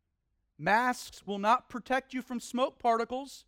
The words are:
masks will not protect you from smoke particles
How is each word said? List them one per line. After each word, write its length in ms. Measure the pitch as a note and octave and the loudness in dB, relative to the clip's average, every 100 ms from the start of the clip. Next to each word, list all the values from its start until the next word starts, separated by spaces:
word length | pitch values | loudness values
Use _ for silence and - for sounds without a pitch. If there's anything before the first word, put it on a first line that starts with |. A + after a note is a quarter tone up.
| _ _ _ _ _ - | _ _ _ _ _ -6
masks 680 | D#3 G#3+ B3 B3 - - - | 2 4 4 -2 -8 -14 -8
will 140 | G3+ | 0
not 280 | G#3 B3 - | 4 2 2
protect 440 | B3 - C4 C4 | -10 -2 -2 -2
you 80 | C4 | -10
from 180 | - B3 | -8 -10
smoke 400 | - B3 C4+ - | -6 -2 -2 0
particles 680 | A#3+ A3+ A3+ B3+ C#4 - | 2 2 0 -6 -8 -16